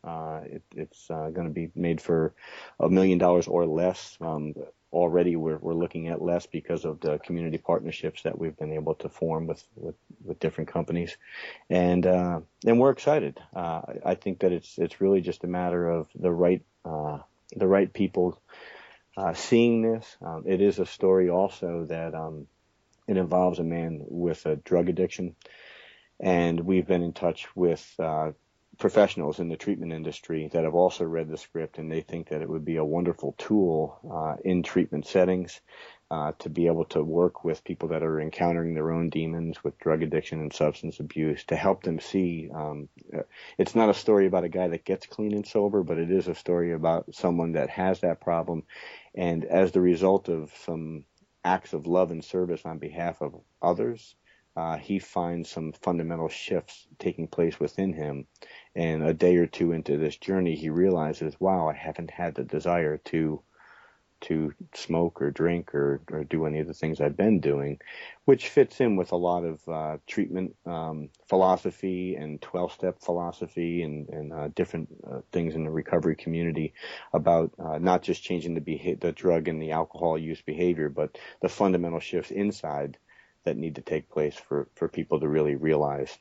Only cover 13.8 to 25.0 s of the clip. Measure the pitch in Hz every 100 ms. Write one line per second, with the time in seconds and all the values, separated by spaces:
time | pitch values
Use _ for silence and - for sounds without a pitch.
13.8 | - - - 92 101 85 95 87 - -
14.8 | 85 - 98 98 87 - 90 90 87 87
15.8 | 85 85 78 - 90 85 90 92 _ _
16.8 | 80 78 76 73 - _ - - 95 98
17.8 | 95 - 98 95 90 - _ - - -
18.8 | - - _ - 92 87 - 117 120 113
19.8 | 113 113 - - 90 80 76 95 101 101
20.8 | 90 - 95 95 92 87 98 - 87 85
21.8 | 78 82 82 80 80 78 71 _ _ _
22.8 | _ _ - 95 85 90 92 85 82 85
23.8 | 82 78 71 85 87 78 80 76 - 90
24.8 | 87 85